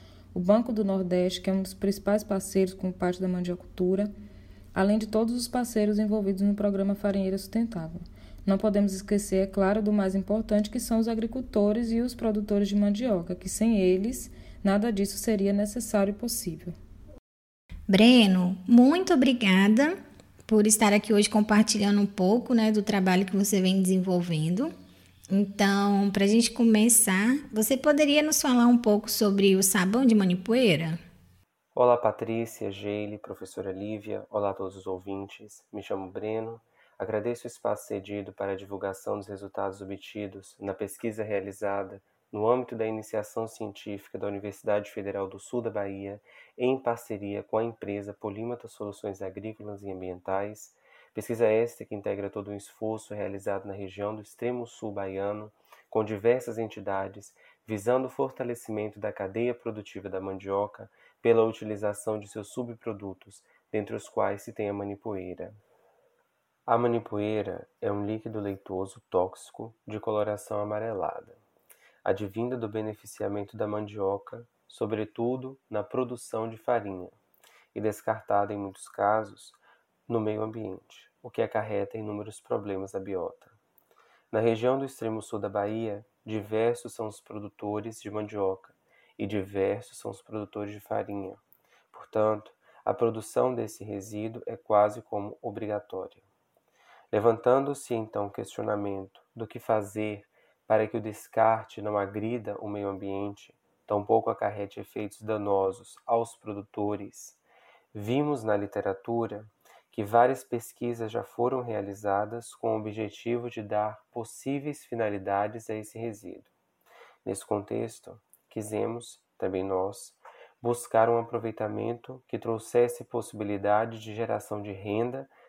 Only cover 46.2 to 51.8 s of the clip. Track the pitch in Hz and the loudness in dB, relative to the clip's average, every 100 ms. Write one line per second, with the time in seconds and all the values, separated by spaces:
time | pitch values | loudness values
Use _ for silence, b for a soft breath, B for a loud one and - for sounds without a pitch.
46.2 | b b b - 123 131 123 117 - 104 | b b b -2 0 0 -2 -4 -6 -8
47.2 | 101 101 - 110 117 113 101 101 101 101 | -6 -8 -4 -2 -2 -6 -8 -6 -8 -10
48.2 | 107 101 117 120 104 - 104 101 104 95 | -10 -8 -8 -10 -12 -12 -10 -8 -10 -8
49.2 | 95 98 107 107 104 101 101 92 92 90 | -10 -10 -12 -12 -14 -12 -12 -10 -10 -10
50.2 | 92 95 101 104 - b b b b - | -4 -4 -4 -10 -20 b b b b -10
51.2 | - 113 110 110 117 - | -6 2 4 4 2 -4